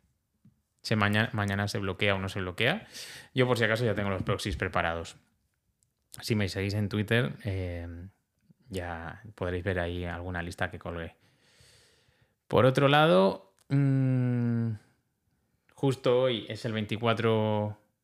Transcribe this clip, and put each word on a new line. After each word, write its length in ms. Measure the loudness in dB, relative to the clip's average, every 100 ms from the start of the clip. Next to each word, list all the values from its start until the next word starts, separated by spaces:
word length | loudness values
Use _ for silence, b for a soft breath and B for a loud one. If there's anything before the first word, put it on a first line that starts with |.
| _ _ _ _ _ _ _ _
se 140 | -2 2
maña-, 340 | 4 4 2
mañana 340 | 0 0 0 -2
se 120 | -2
bloquea 360 | -4 0 0 0
o 40 |
no 100 | -2
se 100 | -6
bloquea. 480 | -6 -2 -2 -2 B B B B B
Yo, 140 | 0 2
por 100 | 2
si 80 | 2
acaso, 180 | 2
ya 120 | 0 0
tengo 140 | -2
los 140 | -2
proxies 320 | -2 -4 -4 -4
preparados. 640 | -2 0 -2 -4 -8 -16 _ _ _ _ _ _ _ _ _ -10
Si 140 | -2 -2
me 120 | -2
seguís 260 | -2 -4
en 140 | -2 -2
Twitter, 460 | -2 0 0 0 -4
eh, 640 | -6 -4 -4 -6 -10 -12 -14 -20 _ _ _ _ -12
ya 520 | -8 -8 -8 -10 -14 -16 -6
podréis 280 | -4 -2 -2
ver 140 | -2
ahí 260 | -2 -4 -6
alguna 360 | -6 -6 -6
lista 300 | -8 -4 -6
que 80 | -6
colgué. 360 | -10 -8 -10 -14 b b b b b b b b b b b b 0
Por 160 | 4 4
otro 220 | 6 4
lado, 640 | 6 6 6 4 0 -8 _ -2
mm, 1040 | 2 4 4 2 2 2 0 0 0 -2 -4 b _ _ _ _ _ _ _ _
justo 480 | -2 0 2 2 4
hoy 240 | 2 0 -6
es 160 | -6
el 80 | -4
veinticuatro. 1080 | -4 -2 0 2 4 4 4 2 0 -2 -6 _ _